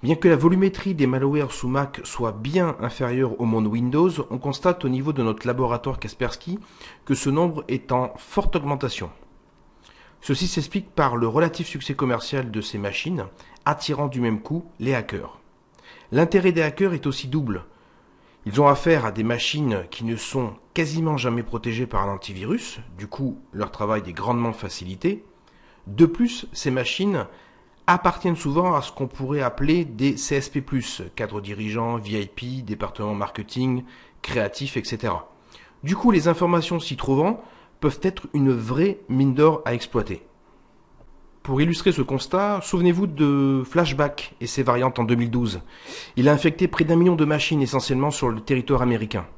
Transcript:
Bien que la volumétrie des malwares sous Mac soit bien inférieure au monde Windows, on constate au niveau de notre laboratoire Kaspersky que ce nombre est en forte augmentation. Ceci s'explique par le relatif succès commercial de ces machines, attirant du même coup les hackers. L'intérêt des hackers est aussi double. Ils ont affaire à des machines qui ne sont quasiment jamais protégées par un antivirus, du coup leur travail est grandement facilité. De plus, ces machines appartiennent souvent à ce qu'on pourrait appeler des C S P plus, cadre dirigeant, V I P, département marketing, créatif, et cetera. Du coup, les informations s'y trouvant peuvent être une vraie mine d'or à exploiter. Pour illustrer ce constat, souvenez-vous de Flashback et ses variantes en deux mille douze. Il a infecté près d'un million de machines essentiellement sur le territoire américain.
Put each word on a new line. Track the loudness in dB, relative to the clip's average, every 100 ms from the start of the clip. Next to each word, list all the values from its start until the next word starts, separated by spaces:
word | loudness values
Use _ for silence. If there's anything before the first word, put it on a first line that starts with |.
Bien | 0
que | 4 6
la | 8
volumétrie | 6 6 2 0 -4
des | 2 2
malwares | 4 2 0 -2
sous | -4 -2
Mac | 0 -2 -6
soit | -12 -4 -4
bien | -4 -2 2 2 0
inférieure | -6 -2 -2 2 0 2
au | 2
monde | 2 2
Windows, | 2 2 4 4 2 -4
on | -4
constate | -4 0 0 2 0
au |
niveau | 0 -2
de | 0
notre | 0 0 -2
laboratoire | 0 0 -2 -4 -6
Kaspersky | -8 -4 -4 -4 -10 -10 -10 -20 -20 -20
que | -2 0
ce | 2
nombre | 2 2 0 -4
est | -6 0
en | -2 -2 -6
forte | -4 2 2 2
augmentation. | -2 -2 -4 -4 -10 -12 -20 -20 _ _ _ _ -20 -20 -20 _
Ceci | -4 -2 0
s'explique | -2 -2 -6 -4
par | 0 2 2
le | 2
relatif | 2 0 0 -8
succès | -8 -6
commercial | -2 0 0 -2 -4 -4
de | -6
ces | -6 -6
machines, | -4 -4 -4 -6 -6 -14 -20 -4
attirant | -2 -2 -2 -2 -2
du | 0
même | 0 -2
coup | -4 -8 -8 -6
les | -2 -2
hackers. | -2 -8 -10 -16 _ _ _ _ -20 -20 -2
L'intérêt | 2 4 4 4
des | 2
hackers | 0 2 0 0
est | -4
aussi | -6 -4
double. | -2 -2 -4 -8 -20 _ _ _ _ _ _ -4
Ils | 4
ont | 6
affaire | 6 4 2 2
à |
des | -2
machines | -2 0 -2 -2 0 -2 -4
qui | -8
ne | -6 -4
sont | -4 -4 -4 -8 _
quasiment | -4 -2 0 0 0
jamais | 0 -2
protégées | -4 -6 -4 -4 -2
par | 0 -2
un |
antivirus, | -4 -8 -10 -4 -4 -4 -14 -16 -14
du | -12
coup | -6 -6 -6 -12
leur | -8 -6
travail | -4 -2 -2 -4
est |
grandement | -8 -2 0 -2
facilité. | -4 -10 -10 -12 -4 -2 -4 -10 _ _ _ -20 _ -12
De | 4 4
plus, | 6 -2 -2 -12
ces | -8 -4
machines | -2 -4 -2 -2 -2 -4 -12 -20 _ _ _ 0
appartiennent | 2 2 0 -2 -2
souvent | -2 0 2
à | 0
ce | -2
qu'on | -8 -8
pourrait | -6 -4 -2
appeler | -2 0 2 2 0
des | 0 0 0
C | -2 -2
S | -2
P | -6
plus, | -2 -4 -4 -8 -10 -8
cadre | -6 -6
dirigeant, | -8 -6 -4 -2 -2 -4
V | -4 -4
I | -4
P, | -8 -8 -8
département | -6 -6 -6 -6 -6
marketing, | -4 -4 -6 -8 -2 0 0 -4 -20 -20 -16
créatif, | -4 -2 -2 -4 -6 -6
et | -6
cetera. | -6 -4 -4 -8 -20 _ -20 -20 _
Du | -4 4
coup, | 6
les | 6 4
informations | 2 2 2 0 -4
s'y | -4 -6
trouvant | 0 2 2 0 -8 -20 -20 _
peuvent | -2 0
être | -4 -4 -4
une | 2 4
vraie | 2 0 2 2 0 -2
mine | 2 4 6
d'or | 4 4 -2
à |
exploiter. | -4 -2 -2 -2 -8 -12 _ _ _ _ _ _ -20 -20 -20 -20 -14
Pour | -2 2
illustrer | 2 4 2
ce | 2
constat, | 0 -2 0 0 0 -2
souvenez-vous | -2 2 4 4 0
de | 2 4 4 4 2 0
Flashback | 0 0 0 -2 -2 -14 -10
et | -6
ses | -2
variantes | 2 2 2 0
en |
deux | 2 2
mille | 2
douze. | 0 -2 -4 -12 -20 -16 -16 -8 2
Il | 6
a |
infecté | 6 4 2 0
près | 2 4
d'un | 6
million | 6 6
de | 4
machines | 2 2 2
essentiellement | 2 0 0 0 0
sur | 0 -2
le | -2
territoire | 0 0 2 2
américain. | 4 2 -2 -6 -8